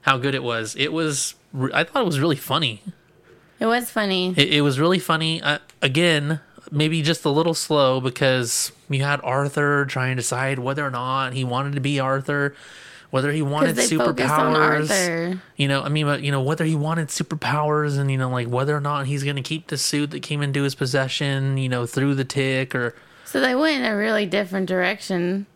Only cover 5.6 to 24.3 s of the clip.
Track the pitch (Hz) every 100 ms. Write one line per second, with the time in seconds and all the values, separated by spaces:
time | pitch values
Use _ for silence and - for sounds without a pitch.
5.6 | - - 139 135 175 156 143 156 - -
6.6 | - 147 156 165 147 165 165 143 170 165
7.6 | - 151 135 131 131 131 139 127 120 -
8.6 | - - _ 139 139 143 - 131 143 143
9.6 | 147 143 135 131 127 127 117 123 135 135
10.6 | 123 139 143 123 123 131 131 127 127 123
11.6 | 139 143 135 143 131 135 135 143 143 139
12.6 | - - - - - 131 139 151 143 147
13.6 | - 120 123 160 120 - 131 151 - 156
14.6 | - - 151 196 180 165 170 185 - -
15.6 | 139 139 139 151 151 143 143 139 131 160
16.6 | 160 156 151 165 156 - 165 156 - 147
17.6 | 151 151 151 139 139 135 131 127 120 123
18.6 | 135 151 143 147 135 143 139 143 127 156
19.6 | - 143 - 143 147 147 - 147 143 139
20.6 | 139 131 131 135 131 - 143 135 135 135
21.6 | 131 123 120 - 139 139 135 143 135 131
22.6 | 131 131 120 - - - - 285 262 254
23.6 | 320 285 247 208 214 214 202